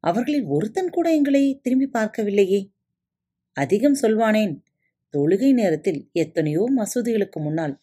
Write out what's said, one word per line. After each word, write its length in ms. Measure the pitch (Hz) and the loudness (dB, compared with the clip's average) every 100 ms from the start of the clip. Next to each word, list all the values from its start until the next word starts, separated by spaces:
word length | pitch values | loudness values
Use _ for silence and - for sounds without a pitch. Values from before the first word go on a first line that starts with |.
அவர்களில் 440 | 165 185 311 294 185 | -2 -2 -2 -4 -2
ஒருத்தன் 440 | 143 214 381 370 | -2 -2 -4 -4
கூட 140 | - 330 | -2 0
எங்களை 300 | 320 285 277 277 269 | 2 2 2 2 -2
திரும்பி 320 | - 262 269 | -2 -2 -2
பார்க்கவில்லையே. 720 | 240 220 - 208 202 196 196 196 _ _ _ _ _ _ _ _ - | -2 -4 -4 -2 2 2 0 -4 _ _ _ _ _ _ _ _ -6
அதிகம் 420 | 139 208 277 277 | -2 2 2 2
சொல்வானேன், 560 | 220 220 226 214 208 143 _ _ _ _ _ | 2 2 2 2 0 -6 _ _ _ _ _
தொழுகை 400 | 147 147 190 269 | -2 2 2 4
நேரத்தில் 480 | 254 202 156 196 147 - 170 | 4 2 0 -2 -4 -6 -4
எத்தனையோ 460 | 156 - 151 151 233 | -2 -2 0 0 0
மசூதிகளுக்கு 640 | 269 208 247 233 226 196 160 | 0 -2 -2 -2 -2 -2 -4
முன்னால் 380 | 151 156 156 139 | -6 -4 -4 -8